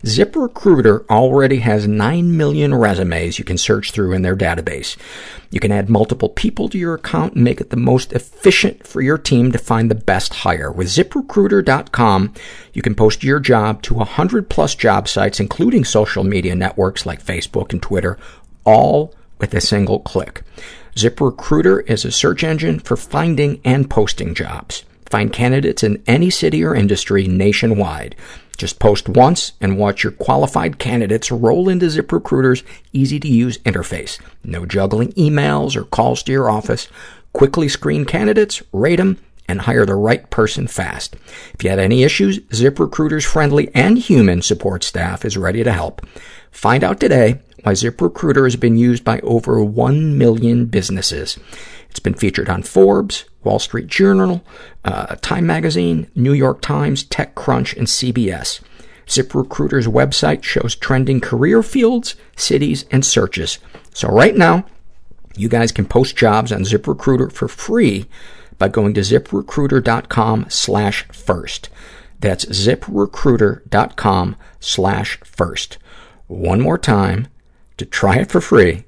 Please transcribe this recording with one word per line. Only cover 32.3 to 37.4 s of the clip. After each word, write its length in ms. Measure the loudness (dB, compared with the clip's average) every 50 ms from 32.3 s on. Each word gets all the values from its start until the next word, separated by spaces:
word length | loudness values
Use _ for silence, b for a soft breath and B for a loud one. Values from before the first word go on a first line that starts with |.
| 0 2 4 2 2 0 B B B B B B 0
easy-to-use 680 | 0 0 0 0 -4 0 2 2 2 2 0 -2 -4
interface. 600 | -4 -4 -2 -2 -4 -6 -8 -10 -10 -12 -14 b b b b b -12
No 220 | -10 -8 -8 -8
juggling 460 | -4 -2 0 0 0 2 0 0 -2 0
emails 600 | 0 2 2 2 0 0 0 0 -2 -2 -4 -4
or 80 | -6 -6
calls 400 | -4 -2 0 0 0 0 -2 -4
to 80 | -2
your 180 | -2 0 0 0
office. 380 | 0 -2 -2 -2 -4 -4 -4 B B B B B B B B B
Quickly 380 | _ 4